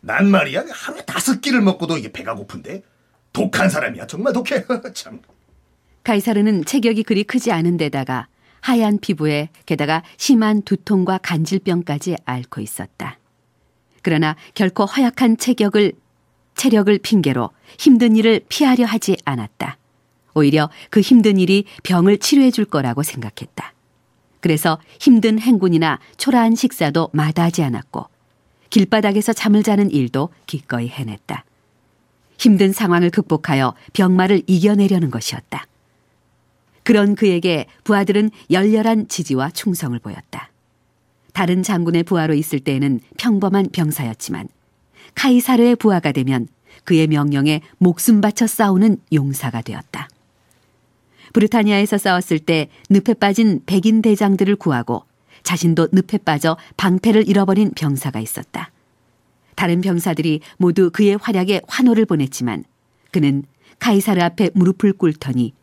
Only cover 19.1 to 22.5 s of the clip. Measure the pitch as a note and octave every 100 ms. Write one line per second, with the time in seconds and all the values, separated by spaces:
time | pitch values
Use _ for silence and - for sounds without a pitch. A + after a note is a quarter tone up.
19.1 | F#3+ - C3 A2 _ C#3 - _ _ _
20.1 | _ _ - C#3+ D#3 D3+ - - - G3
21.1 | B3 G#3+ G3 F#3 G3 G3+ - - F3+ F3+
22.1 | G#3 - C#4 C4